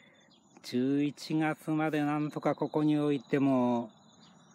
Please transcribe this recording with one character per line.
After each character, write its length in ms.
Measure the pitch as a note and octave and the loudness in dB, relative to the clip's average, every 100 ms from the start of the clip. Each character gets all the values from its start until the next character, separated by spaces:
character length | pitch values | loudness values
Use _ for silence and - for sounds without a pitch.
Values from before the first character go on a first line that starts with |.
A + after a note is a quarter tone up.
| _ _ _ - _ - | _ _ _ -20 _ -20
十 420 | - B2 C3 C#3+ | -6 -2 0 0
一 300 | D3 - - | 0 -4 -4
月 360 | D#3 D#3 D3+ - | 0 0 -2 -4
ま 200 | D#3 D#3 | -2 0
で 120 | D3+ | 0
な 160 | D3 D3+ | 0 -2
ん 120 | D3+ | -4
と 100 | D3+ | -2
か 140 | D3+ | -2
こ 140 | D3 D3 | -2 -2
こ 140 | D#3 | 0
に 160 | D3+ D3+ | 2 2
置 160 | D3 | 2
い 60 | C#3+ | -2
て 180 | - C#3+ | 0 0
も、 520 | C#3 C3 B2 A#2 A#2 - - - - - - | 2 4 2 0 -4 -12 -20 -20 -20 -20 -20